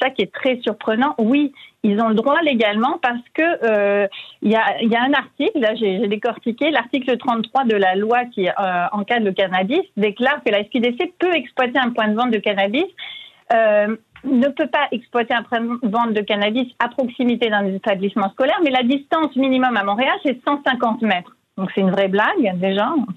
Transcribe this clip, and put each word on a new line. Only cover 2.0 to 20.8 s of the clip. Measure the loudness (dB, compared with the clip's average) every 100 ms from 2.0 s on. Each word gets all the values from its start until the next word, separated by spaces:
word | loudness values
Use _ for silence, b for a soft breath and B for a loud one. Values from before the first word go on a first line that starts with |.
ont | 2
le | 2
droit | 2 2
légalement | 2 2 2 2 0 0
parce | -2 -4 -6
que, | 0 0 2
euh, | 2 2 2 2 0 B B B
il | 0
y | 2
a, | 2 0
il | 0
y | 2
a |
un | 2
article, | 0 -2 -4 -2 0
là, | -2 0
j'ai, | -2 0
j'ai | -2
décortiqué, | -2 -4 -4 -4 -2 0
l'article | 0 -2 -4 -2 -2
trente-trois | -2 -2 0 0
de | 2 2
la | 2
loi | 2 0 0
qui, | -2 -2 -2
euh, | -2 -2 -2 -2
encadre | -4 -2 0
le | 0
cannabis | 0 0 0 0 -2 -2 -2
déclare | -2 0 -2 0
que | 0
la | -2
S | 0
Q | -2
D | 0 -2
C | -4 -2
peut | 0
exploiter | 0 -2 -4 -2 0
un | 0
point | 0 0
de | 0
vente | 0
de | 0
cannabis, | -2 0 0 0 -4 -6 B B B B B
euh, | 2 4 2 2 -4 _ -12
ne | 0 2 2
peut | 0 -2
pas | 0 -2
exploiter | -4 -4 -4 -2
un | -2
point | -2 -4
de | -4 -4
vente | -2 0 0
de | 0
cannabis | 0 0 0 0 -2 -4
à | -4
proximité | -2 -4 -2 0 0 0
d'un | 0 0
établissement | -2 -2 -2 -2 -2 -2
scolaire, | 0 0 2
mais | 2
la | 2
distance | 2 0 0 0 0 0
minimum | 2 2 2 0
à |
Montréal, | 0 0 0 0
c'est | -2 -2
cent | -2 -2 -2
cinquante | 0